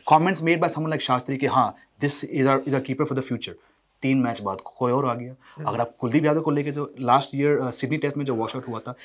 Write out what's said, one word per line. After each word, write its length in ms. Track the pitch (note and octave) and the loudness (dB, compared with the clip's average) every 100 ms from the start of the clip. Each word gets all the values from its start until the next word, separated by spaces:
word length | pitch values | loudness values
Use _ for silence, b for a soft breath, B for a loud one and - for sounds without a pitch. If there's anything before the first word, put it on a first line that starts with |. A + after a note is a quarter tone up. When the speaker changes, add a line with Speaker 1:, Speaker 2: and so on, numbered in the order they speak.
| - | 4
Speaker 1:
comments 280 | D#3 E3+ F3 | 4 4 0
made 140 | D#3+ E3+ | 2 2
by 40 | |
someone 280 | E3+ - D#3 | 2 0 -4
like 120 | D3+ | -2
शास्त्री 380 | - B2+ B2 C3+ | 0 0 -2 -2
कि 80 | C3+ | 0
हाँ, 300 | B2+ A2 - b - | 2 2 -2 b -4
this 220 | C#3+ - - | -4 -2 -4
is 160 | D3 | 2
our, 160 | C3+ C3+ | 4 4
is 100 | C3+ | 2
our 60 | |
keeper 280 | C3 C3+ C3 | -2 -2 -2
for 100 | C#3+ | -2
the 100 | C3+ | -2
future। 320 | B2+ A#2+ - F2 _ _ _ _ | -4 -6 -8 -14 _ _ _ _
तीन 160 | C3+ C3+ | 0 2
मैच 240 | B2 G#2 | 2 -2
बाद 160 | G2+ F#2+ | -4 -6
को-, 200 | - - | -8 -4
कोई 140 | B2 | 0
और 140 | B2+ C3+ | 2 0
आ 80 | |
गया। 200 | A#2+ B2 C3 b b | -2 -6 -14 b b
Speaker 2:
हम्म। 120 | D3+ | -4
Speaker 1:
अगर 120 | G2+ | -2
आप 100 | A#2 - | -4 -4
कुलदीप 260 | B2 C3+ D3+ | 0 2 4
यादव 160 | D3+ | 2
को 100 | D#3+ | 2
लेके 200 | C#3+ C#3+ | 0 -2
जो 240 | C#3+ C#3+ - | -4 -8 -4
last 140 | B2 B2 | 2 4
year, 480 | C#3+ C#3 D3 C#3+ | 2 0 2 2
uh, 80 | C3 | 0
सिडनी 260 | A#2 B2+ D3+ | -4 -2 -2
टेस्ट 200 | D3 C#3 | -2 -2
में 80 | C#3 | -2
जो 100 | A#2 | -2
वॉश 200 | A2+ C3+ | -2 -6
आउट 120 | B2 | -8
हुआ 120 | A2+ | -10
था, 160 | A#2+ B2+ | -10 -14